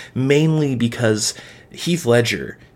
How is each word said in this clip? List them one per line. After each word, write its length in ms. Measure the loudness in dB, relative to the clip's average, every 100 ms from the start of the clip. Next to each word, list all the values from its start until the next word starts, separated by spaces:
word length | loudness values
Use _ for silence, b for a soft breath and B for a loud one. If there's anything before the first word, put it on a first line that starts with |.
| B
mainly 600 | -4 2 2 4 2 0
because 580 | 0 -2 0 0 0 -2 B B B B
Heath 340 | -10 -4 -2
Ledger 540 | 2 2 2 -4 -8 -14 b